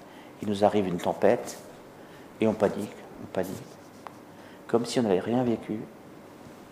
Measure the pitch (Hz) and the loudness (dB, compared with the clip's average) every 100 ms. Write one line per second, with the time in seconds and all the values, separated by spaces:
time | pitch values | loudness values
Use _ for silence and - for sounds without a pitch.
0 | - - - - 104 101 104 104 92 87 | -18 -18 -20 -8 -4 4 4 6 2 0
1 | 95 85 98 123 - - - - - - | -2 2 4 4 0 -12 -16 -18 -20 -20
2 | - - - - 110 101 98 - 101 - | -20 -20 -20 0 0 4 2 0 -6 -10
3 | - - - - 92 101 - - - - | -16 -16 -6 -4 -4 -6 -12 -18 -20 -18
4 | - - - - - - - 113 117 131 | -18 -18 -20 -20 -20 -18 0 0 2 2
5 | 113 92 101 120 123 110 - 107 143 - | 4 2 2 2 2 0 -2 -6 -8 -16
6 | - - - - - - - | -20 -20 -20 -20 -20 -20 -16